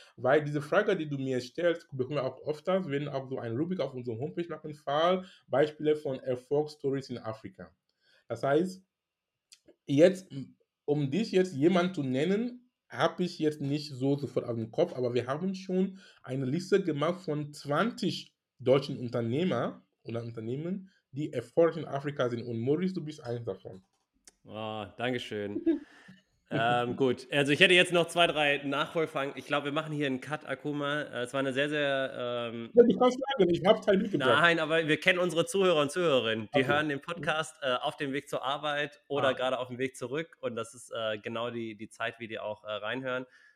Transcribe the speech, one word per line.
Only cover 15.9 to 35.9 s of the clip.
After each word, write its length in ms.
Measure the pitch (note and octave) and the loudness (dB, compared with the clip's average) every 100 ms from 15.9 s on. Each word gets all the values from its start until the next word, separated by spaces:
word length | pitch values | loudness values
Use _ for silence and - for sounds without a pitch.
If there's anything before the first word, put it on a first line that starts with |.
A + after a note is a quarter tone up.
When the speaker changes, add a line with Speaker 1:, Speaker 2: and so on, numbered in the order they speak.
| - - - | -4 -20 -20
Speaker 1:
eine 240 | - C3 C3 | -8 -4 -2
Liste 360 | D#3 - G3 | -2 2 2
gemacht 380 | F3+ C#3+ D3+ F#3 | 2 0 0 -2
von 320 | - D3+ D3 | -4 -4 -6
zwanzig 840 | D3 C#3+ D3 A3 - F#3 - - _ _ _ | -10 -2 0 0 -2 -4 -4 -10 _ _ _
deutschen 400 | A#2+ C#3 C#3+ B2 | 4 4 2 -6
Unternehmer 840 | A#2+ B2 A#2 B2+ F#3 A#2+ E3+ - _ _ | -4 -2 -2 0 0 0 -2 -6 _ _
oder 200 | - A#2 | -10 -8
Unternehmen, 680 | A#2 A#2 A2 C3+ E3 F#3+ F#3 _ _ | -8 -8 -6 -6 -4 -6 -10 _ _
die 220 | B2+ D3+ | -8 -6
erfolgreich 500 | B2+ - - E3+ D#3+ | -6 -2 4 4 2
in 60 | C#3 | -6
Afrika 420 | C3+ D3 C#3+ B2 | -6 -4 -2 -2
sind. 120 | A#2 A2+ | -2 -4
Und 120 | A2+ | -2
Maurice, 360 | A#2+ D#3 F#3 | 0 2 0
du 100 | F#3 | -2
bist 180 | D3+ D3 | -8 -10
eins 220 | A#2+ A#2+ | -6 -6
davon. 380 | A2+ F#2+ - F#2+ - _ _ _ - _ | -6 -8 -10 -16 -20 _ _ _ -20 _
Speaker 2:
Oh, 420 | - G#2 A2 G#2+ G2+ - | -14 -10 -8 -8 -10 -4
Dankeschön. 680 | A#2+ B2 - G#2+ G2+ G#2 | -4 -4 -4 -6 -6 -2
<laughs> 220 | D#4 D4 - - - F#3+ _ _ _ | 0 0 -4 -20 -20 -20 _ _ _
Ähm, 460 | A2+ A#2 B2 A#2+ A#2+ | 0 2 2 0 0
gut, 300 | C3 B2 - | 0 0 -2
also 220 | C#3+ C#3+ | 0 2
ich 80 | C#3+ | 6
hätte 140 | F#3 | 8
jetzt 180 | F3+ F3+ | 8 6
noch 140 | F3 E3 | 4 2
zwei, 180 | F3 E3+ | 4 2
drei 360 | D3 D3 C#3+ | 4 2 2
Nachfolgefragen. 680 | C#3+ C#3 D#3+ E3+ D#3 D3 C#3 C#3+ | 0 -2 -2 -2 -2 -2 -4 -6
Ich 100 | D3 | -2
glaub, 180 | C#3+ | -2
wir 80 | C#3+ | 0
machen 200 | C#3+ D#3 | -4 -4
hier 140 | D3 C#3+ | -2 -2
einen 160 | C3 | -2
Cut, 240 | C3+ D3+ - | -4 -8 -6
Akuma. 560 | C3 D3 D3 C#3+ D3 | -6 -4 -4 -2 -2
Äh, 200 | - A#2+ | -4 -6
es 100 | B2 | -4
war 60 | C3+ | -2
eine 120 | C3+ | 0
sehr, 160 | B2+ D3 | 0 0
sehr, 840 | D3+ C#3+ C3+ C3+ - B2 A#2+ A#2+ | 0 0 0 -2 -4 -6 -4 -6
ähm, 200 | A#2 A#2 | -8 4
Speaker 1:
Ja, 120 | A#3 | 6
du 140 | A#3+ - | 6 6
kannst 200 | B3+ B3 - - | 2 2 -4 2
fragen, 140 | F3+ | 4
ich 120 | E3 E3+ | 4 4
hab 160 | A3 | 4
Teil 160 | - G3 | 4 2
mitgebracht. 420 | A3 D#3 C3 C#3 | 2 2 4 6
Speaker 2:
Nein, 180 | E3+ E3+ | 6 4
aber 300 | D#3 E3 D#3 | 2 2 2
wir 100 | D3+ | 2
kennen 200 | F#3 F3+ | 2 2
unsere 260 | F3+ D#3 | 2 0
Zuhörer 380 | E3 G3 F#3+ D#3 | 0 2 4 6
und 100 | C#3+ | 2